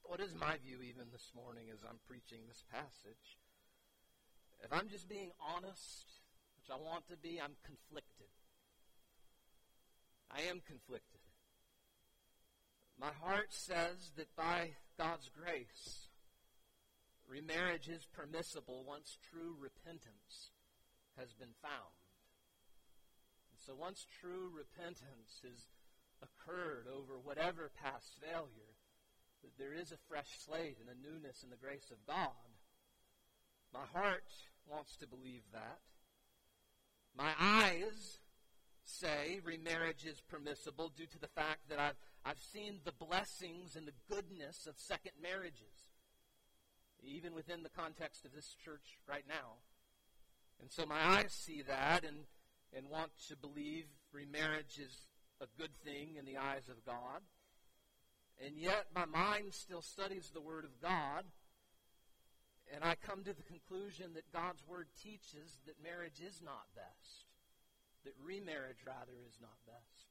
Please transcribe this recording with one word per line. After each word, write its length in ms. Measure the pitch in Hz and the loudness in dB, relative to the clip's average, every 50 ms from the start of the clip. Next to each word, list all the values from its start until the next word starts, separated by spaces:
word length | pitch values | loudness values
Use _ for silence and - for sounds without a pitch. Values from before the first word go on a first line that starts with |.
| - | -6
What 160 | - 175 175 | -4 -2 -2
is 140 | 202 190 165 - | -2 -2 2 4
my 200 | 147 151 160 151 131 | 6 6 6 4 2
view 160 | 135 127 123 | -8 -10 -8
even 260 | 127 123 120 127 123 117 | -8 -8 -8 -10 -10 -10
this 220 | 120 120 - - - | -12 -14 -14 -14 -14
morning 360 | 120 123 123 117 117 113 113 | -12 -12 -10 -12 -12 -12 -12
as 80 | 110 107 110 110 | -12 -10 -10 -12
I'm 80 | 117 113 _ | -12 -12 _
preaching 380 | - 127 123 - - 117 113 110 | -16 -16 -14 -14 -14 -14 -14 -14
this 180 | 117 113 - - - | -16 -16 -18 -14 -4
passage? 680 | 117 123 147 135 - - - 107 113 - - - - - _ - _ _ _ - _ _ _ _ _ _ _ _ - _ _ _ - - - - - - | -4 -4 -4 -4 -12 -16 -16 -18 -18 -16 -18 -20 -20 -20 _ -20 _ _ _ -20 _ _ _ _ _ _ _ _ -20 _ _ _ -20 -20 -20 -20 -18 -16
If 100 | 101 113 | -4 2
I'm 200 | 139 170 202 208 | 4 4 4 2
just 180 | 202 190 175 180 | -8 -10 -10 -8
being 220 | 208 202 196 175 170 - | -6 -6 -6 -8 -8 -8
honest, 640 | 156 151 170 175 185 196 190 - - - - - - - - - - - - - _ _ _ - | -6 -4 -4 -4 -6 -8 -10 -10 -12 -12 -12 -14 -14 -18 -20 -20 -20 -20 -20 -20 _ _ _ -20
which 100 | - - | -8 -8
I 80 | 135 | -6
want 320 | 131 156 160 165 170 165 - | -6 -4 -4 -4 -4 -6 -8
to 80 | 175 | -14
be, 240 | 160 147 165 170 170 | -10 -6 -6 -4 -2
I'm 160 | 143 143 143 - - | -4 -4 -6 -10 -14
conflicted. 640 | - 143 - - - 151 151 - - - - 101 - - - - - _ _ _ _ _ _ - - - - _ _ _ - - - - _ _ - - - - _ - - _ - - - - - - _ _ - | -16 -16 -16 -18 -10 -10 -10 -10 -10 -20 -20 -20 -20 -20 -20 -20 -20 _ _ _ _ _ _ -20 -20 -20 -20 _ _ _ -20 -20 -20 -20 _ _ -20 -20 -20 -20 _ -20 -20 _ -20 -20 -20 -20 -20 -20 _ _ -4
I 220 | 127 143 156 180 | -2 0 0 0
am 100 | 180 180 - | 0 -2 -8
conflicted. 560 | - 151 123 - - 127 110 - - - - - - - - _ _ _ _ _ _ _ _ _ _ _ _ _ _ _ _ _ _ _ _ - _ _ _ _ _ _ _ - _ _ - | -10 -14 -14 -10 -10 -10 -10 -10 -16 -20 -20 -20 -20 -20 -20 _ _ _ _ _ _ _ _ _ _ _ _ _ _ _ _ _ _ _ _ -20 _ _ _ _ _ _ _ -20 _ _ -2
My 140 | 131 151 147 147 | -2 -2 -2 0
heart 320 | 160 180 196 202 208 202 - | 4 6 6 6 6 4 -2
says 580 | - - - 185 170 170 170 180 185 180 165 - 156 | -4 -2 2 4 4 4 4 2 -2 -10 -10 -8 -8
that 100 | 156 - - | -8 -6 -2
by 400 | - 160 165 175 175 170 165 143 - - - - - | 2 4 6 6 6 4 2 -4 -10 -16 -14 -2 2
God's 320 | 160 160 170 160 - - | 4 4 4 2 -4 -12
grace, 760 | - 147 165 175 165 135 120 - - - - - - - - - - - - - - _ - - - - - _ _ _ _ _ _ _ _ _ _ _ - | -12 -4 -2 0 0 0 -2 -6 -14 -12 -10 -8 -8 -8 -10 -12 -16 -18 -20 -20 -20 _ -20 -20 -20 -20 -20 _ _ _ _ _ _ _ _ _ _ _ -16
remarriage 640 | - 131 143 156 160 160 165 180 180 170 165 - 165 | -10 -8 -6 -2 2 4 6 6 6 4 2 0 -4
is 160 | 165 160 143 - | -6 -6 -8 -10
permissible 720 | - - 151 147 156 160 170 - - 156 120 120 127 127 131 | -10 -10 -8 -4 -2 -2 -2 -2 -6 -8 -6 -6 -8 -6 -6
once 300 | 139 143 151 151 - - - - - | -6 -8 -8 -8 -10 -12 -12 -14 -14
true 260 | 170 165 165 170 165 143 | -10 -6 -6 -6 -6 -6
repentance 960 | 139 135 - - - 165 170 151 - 113 104 104 - - - - - - - _ _ _ _ _ _ _ _ _ _ _ _ | -8 -10 -10 -12 -12 -12 -12 -12 -14 -18 -20 -20 -20 -16 -14 -14 -14 -16 -18 _ _ _ _ _ _ _ _ _ _ _ _
has 160 | 131 127 120 | -10 -10 -10
been 240 | 110 107 127 120 113 - | -10 -14 -14 -14 -14 -8
found. 340 | - 147 143 123 98 82 - - - - - _ _ - - _ _ _ _ _ - - - - - - - - - - - - - _ _ - _ - | -2 -2 -2 -2 -4 -10 -18 -20 -20 -20 -20 _ _ -20 -20 _ _ _ _ _ -20 -20 -20 -20 -20 -20 -20 -20 -20 -20 -20 -20 -20 _ _ -20 _ -20
And 100 | 117 - - | -20 -16 -12
so 80 | - | -12
once 320 | 135 135 160 185 196 - - - - - | -6 -4 -4 -4 -4 -6 -12 -14 -14 -10
true 320 | - 180 180 185 185 180 | -8 -6 -4 -4 -4 -6
repentance 880 | 165 156 143 - - 180 170 175 180 - 123 139 131 117 113 - - - | -6 -10 -12 -12 -10 -8 -8 -8 -8 -10 -14 -16 -16 -18 -18 -18 -18 -14
has 300 | - 127 120 120 110 - - - - - - - _ _ _ - | -14 -14 -14 -14 -18 -20 -20 -20 -20 -20 -20 -20 _ _ _ -18
occurred 640 | 135 - _ - - 160 175 180 180 160 143 120 113 123 | -18 -18 _ -16 -8 -4 -2 0 0 0 -2 -4 -6 -6
over 240 | 135 143 139 131 135 | -8 -8 -8 -8 -10
whatever 540 | 127 127 143 139 147 160 175 180 170 160 143 - - | -10 -6 -4 2 4 4 4 4 0 -6 -6 -6 -4
past 380 | 139 135 135 120 - - - - | -2 -2 -2 -2 -10 -14 -14 -10
failure, 560 | 151 156 165 165 156 131 110 107 107 107 110 _ _ _ _ _ _ _ _ - _ _ _ _ | -6 -2 0 0 -2 -2 -8 -16 -18 -20 -20 _ _ _ _ _ _ _ _ -20 _ _ _ _
that 160 | - 123 127 131 | -20 -20 -10 -8
there 160 | 135 139 147 | -6 -4 -4
is 180 | 165 175 151 | -6 -6 -6
a 140 | 165 - - - | -10 -14 -10 -2
fresh 200 | 160 147 139 - - - - | -2 -2 -2 -2 -10 -12 -6
slate 320 | - 156 165 165 151 127 107 | -2 0 0 0 0 -4 -8
and 80 | 113 123 | -12 -14
a 140 | 127 123 | -14 -12
newness 400 | 135 147 160 160 147 135 127 - | -10 -10 -10 -8 -8 -10 -12 -12
in 80 | - 127 | -14 -16
the 60 | 123 | -16
grace 340 | 113 127 135 139 139 - - | -10 -8 -8 -8 -8 -10 -16
of 160 | 120 107 104 | -18 -12 -4
God. 240 | - 151 185 175 135 - - - - - - - - - _ _ _ _ _ _ _ _ _ _ _ _ _ _ _ _ _ _ _ | 2 4 4 4 2 0 -6 -14 -18 -20 -20 -20 -20 -20 _ _ _ _ _ _ _ _ _ _ _ _ _ _ _ _ _ _ _
My 140 | - 127 139 123 | -8 -6 -6 0
heart 380 | 143 175 196 202 185 180 - - - - - - - - - 147 | 2 6 6 8 6 6 0 -8 -12 -14 -14 -18 -20 -20 -12 -6
wants 280 | 147 151 147 - - - | -6 -6 -6 -8 -12 -12
to 80 | 151 | -12
believe 360 | 117 123 131 131 127 123 120 107 98 | -12 -12 -10 -10 -10 -10 -10 -14 -12
that. 280 | 98 113 110 117 151 - _ - - - - _ _ _ _ _ _ _ _ _ _ _ _ _ _ _ _ _ _ _ _ _ _ | -10 -8 -8 -8 -10 -12 _ -20 -20 -20 -20 _ _ _ _ _ _ _ _ _ _ _ _ _ _ _ _ _ _ _ _ _ _
My 160 | 127 139 156 156 147 | 4 4 4 8 10
eyes 800 | 170 202 214 220 214 190 175 170 190 220 214 - - - - - - - - - - - - - - - - - - | 10 12 12 12 12 12 10 6 2 0 -2 -4 -8 -10 -12 -14 -16 -20 -20 -20 -20 -20 -20 -20 -20 -20 -20 -18 -14
say 560 | - - - 180 165 151 147 143 160 180 196 165 | -12 -6 0 2 4 4 4 4 2 0 0 0
remarriage 600 | 170 165 165 160 165 165 165 165 165 160 - 156 | -2 -2 -2 2 4 4 6 6 4 2 0 -4
is 160 | 160 147 135 - - | -6 -8 -8 -10 -8
permissible 640 | 175 156 143 147 143 - - 156 135 139 165 165 143 | -8 -4 -2 -2 -2 -2 -4 -8 -2 -2 -2 -2 -2
due 100 | 156 165 | -8 -12
to 120 | 156 - 160 | -10 -8 -10
the 100 | - - | -10 -4
fact 400 | - 160 151 156 156 - - - | 2 2 4 4 4 0 -2 0
that 100 | 151 143 | 4 6
I've, 180 | 143 147 143 - - - - - - | 6 6 4 2 -10 -14 -16 -2 0
I've 160 | 131 151 - - - | 0 0 0 -6 -8
seen 280 | - 208 208 208 202 190 139 | -8 -4 -4 -4 -4 -2 -4
the 80 | 175 | -4
blessings 840 | - - 165 156 175 190 202 - - - 185 175 165 175 180 170 - | -4 -4 0 4 4 4 4 2 -6 -6 -6 -6 -6 -8 -10 -8 -8
and 100 | 160 156 | -8 -8
the 280 | 147 143 123 - - 202 | -8 -10 -12 -4 -2 -2
goodness 520 | 202 190 170 190 170 147 143 - - - | -2 -2 -4 -8 -8 -8 -8 -8 -10 -12
of 80 | 156 139 | -12 -12
second 360 | - - - 190 151 - 190 - 143 | -10 -2 0 0 0 0 -8 -10 -4
marriages, 680 | 160 175 185 196 185 170 147 - - - - - - - - - _ _ - _ _ _ _ _ _ _ _ _ _ _ _ _ _ _ _ - | -2 -2 -2 -2 -2 -6 -10 -12 -18 -20 -20 -20 -20 -20 -20 -20 _ _ -20 _ _ _ _ _ _ _ _ _ _ _ _ _ _ _ _ -18
even 320 | 120 135 139 165 165 170 165 | -12 -8 -8 -6 -6 -4 -4
within 280 | 160 156 165 175 170 | -4 -2 -2 -4 -4
the 80 | 165 156 | -4 -6
context 540 | - 180 165 160 156 - 160 147 - - - | -2 -2 -2 -2 -2 -4 -4 -4 -4 -8 -16
of 80 | 135 | -14
this 220 | 131 151 143 - - - - | -14 -12 -12 -12 -14 -12 -10
church 340 | 165 151 147 - - - - - - | -10 -10 -10 -12 -18 -20 -16 -4 -2
right 160 | 143 143 139 135 | -2 -2 0 0
now. 300 | 156 156 131 117 113 117 - - - - - _ _ _ _ - _ - - - - _ - - - - | -2 -2 -2 -4 -12 -14 -18 -20 -20 -20 -20 _ _ _ _ -20 _ -20 -20 -20 -20 _ -20 -20 -20 -16
And 100 | 131 - | -14 -6
so 160 | - - 160 | 0 0 2
my 320 | 151 151 156 160 175 190 202 | 4 6 10 12 12 12 12
eyes 140 | 202 - | 12 8
see 300 | - - - 160 160 147 135 | 2 -2 -2 -4 -4 -4 0
that 380 | 131 135 131 135 147 165 180 165 | 2 4 6 10 10 10 8 8
and, 140 | 156 147 151 156 - - - - - _ _ - - - | 2 -4 -6 -10 -12 -16 -20 -20 -20 _ _ -20 -10 -10
and 120 | 131 135 139 | -8 -8 -4
want 220 | 151 156 160 151 - - - - | -2 -2 -2 -2 -4 -12 -10 -10
to 80 | 151 | -10
believe 500 | 139 139 143 143 147 147 151 156 165 160 147 143 - - - | -8 -10 -8 -6 -4 -4 -4 -4 -6 -6 -10 -16 -20 -20 -14
remarriage 640 | - 143 143 143 143 151 156 156 151 151 151 - - 143 | -12 -12 -10 -2 2 4 4 4 4 2 -2 -4 -8 -10
is 300 | 143 127 127 - - - _ - - - _ - | -10 -10 -12 -16 -18 -20 _ -20 -20 -20 _ -10
a 60 | 139 - - 151 | -10 -10 -6 -6
good 160 | 160 156 143 - - | -6 -6 -6 -10 -8
thing 320 | 151 143 143 147 160 160 147 | -6 -6 -6 -6 -6 -8 -8
in 60 | 135 | -8
the 120 | 135 135 | -6 -2
eyes 320 | 135 135 139 139 139 131 127 | 2 2 2 2 0 -2 -8
of 160 | 123 113 - | -14 -8 -4
God. 360 | 127 120 120 123 127 135 175 202 - _ _ _ _ _ - - - - - _ _ _ _ - _ _ _ - _ - - 127 | -4 -4 -2 -2 -4 -6 -8 -10 -12 _ _ _ _ _ -20 -20 -20 -20 -20 _ _ _ _ -20 _ _ _ -20 _ -14 -8 -8
And 120 | 143 147 | -6 -4
yet 300 | 156 165 180 196 214 202 - - | 2 6 6 6 6 4 2 4
my 100 | 180 175 | 4 4
mind 500 | 160 151 165 180 208 208 208 208 196 - | 6 6 6 8 8 6 4 2 -2 -6
still 280 | - - - 185 170 | -6 -8 -6 -6 -6
studies 480 | 165 - - - 196 196 190 190 160 143 | -6 -8 -4 -2 -2 -2 -2 -4 -6 -8
the 100 | - 160 | -10 -8
Word 240 | 147 156 160 160 156 | -6 -4 -6 -6 -6
of 160 | 143 127 120 | -8 -10 0
God, 440 | 160 175 185 165 151 139 143 170 196 180 - - - - - _ _ - - - _ - - - _ - - _ - - - - _ _ _ - - - 139 | 4 6 6 6 6 4 2 2 0 -2 -12 -16 -20 -20 -20 _ _ -20 -20 -20 _ -20 -20 -20 _ -20 -20 _ -20 -20 -20 -20 _ _ _ -20 -12 -10 -2
and 80 | 151 | 4
I 120 | 151 170 170 | 6 6 6
come 280 | - - - 196 190 196 | 6 2 -4 -4 -2 -2
to 100 | 190 190 | -4 -4
the 80 | 147 | -6
conclusion 720 | - - 185 160 - - 185 185 202 202 175 160 190 175 165 | -8 -12 -14 -14 -8 -6 -4 -4 -4 -4 -6 -8 -10 -8 -8
that 180 | 160 - - | -10 -10 -4
God's 300 | - 170 170 180 180 - - | -2 0 0 0 -2 -4 -10
Word 220 | 151 180 180 165 - - - | -8 -8 -8 -8 -8 -12 -14
teaches 560 | - 214 214 202 - - 151 147 156 165 143 127 - | -12 -12 -14 -14 -14 -14 -14 -14 -14 -14 -18 -16 -16
that 160 | 156 151 - | -16 -14 -10
marriage 400 | 151 170 175 175 170 165 143 143 170 | -8 -6 -4 -4 -6 -6 -6 -8 -10
is 160 | 196 190 160 | -10 -10 -10
not 280 | 170 151 139 107 95 - - | -8 -8 -8 -8 -8 -12 -12
best, 520 | 113 95 90 - - - - - - - - - _ _ _ - _ _ _ _ _ _ _ _ _ - | -12 -12 -12 -14 -18 -18 -18 -18 -18 -20 -20 -20 _ _ _ -20 _ _ _ _ _ _ _ _ _ -14
that 100 | 135 131 131 | -14 -12 -10
remarriage, 600 | 139 165 190 202 202 170 156 143 131 131 127 120 - | -6 -4 -4 -4 -2 -2 -2 -2 -2 -4 -8 -10 -8
rather, 280 | 131 131 127 123 123 123 123 123 120 | -8 -8 -8 -8 -12 -12 -16 -16 -16
is 100 | 110 117 | -18 -18
not 160 | 117 110 - - - | -18 -20 -20 -20 -20
best. 400 | 113 117 120 117 _ - - - _ | -20 -20 -20 -20 _ -20 -20 -20 _